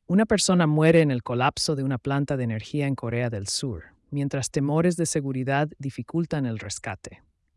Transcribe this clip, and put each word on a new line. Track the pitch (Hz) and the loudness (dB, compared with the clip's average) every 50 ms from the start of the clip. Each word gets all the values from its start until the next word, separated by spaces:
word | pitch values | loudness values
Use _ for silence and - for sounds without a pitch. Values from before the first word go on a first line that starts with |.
| _ | _
Una | - 175 202 220 | 0 4 4 4
persona | - 226 185 - - 185 175 170 | 4 4 2 4 4 4 4 4
muere | 151 151 151 156 160 165 165 | 4 4 4 6 8 8 8
en | 160 147 | 6 6
el | 131 120 - | 2 -2 -2
colapso | - 117 120 123 156 - - - - 151 | -2 -2 0 0 0 0 -2 -2 -2 -2
de | 139 135 | -2 -2
una | 135 135 | -2 -2
planta | 117 - 139 139 143 143 - 147 | -4 -2 -2 0 0 0 0 -2
de | 131 123 | -2 -2
energía | 117 110 110 - - - 147 143 | -2 -4 -4 -6 -6 -4 -2 -2
en | 139 135 | -2 -2
Corea | - - 117 117 120 123 120 | -2 -4 -4 -2 -2 -2 -2
del | 113 101 101 - | -4 -6 -6 -6
Sur, | - - - 135 104 80 - - _ _ _ - | -6 -4 -4 -6 -6 -8 -10 -16 _ _ _ -8
mientras | 143 143 139 139 - 139 123 - | -6 -4 -4 -2 -4 -4 -6 -2
temores | - 151 139 143 147 160 170 180 170 | -2 -2 -2 0 0 2 2 2 2
de | 170 165 | 0 -2
seguridad | - - 160 139 139 135 131 127 131 135 139 151 151 - - | -2 -2 -2 -2 -2 -4 -4 -2 0 0 0 0 0 -4 -8
dificultan | 135 139 - - 120 - - 165 170 - - 151 135 | -10 -10 -8 -10 -12 -4 -2 -2 -2 -2 -2 -2 -2
el | 120 113 107 | -2 -4 -6
rescate. | - 104 - - - 117 95 - - - - - _ _ _ _ _ _ _ | -8 -10 -12 -10 -8 -10 -10 -10 -12 -16 -18 -18 _ _ _ _ _ _ _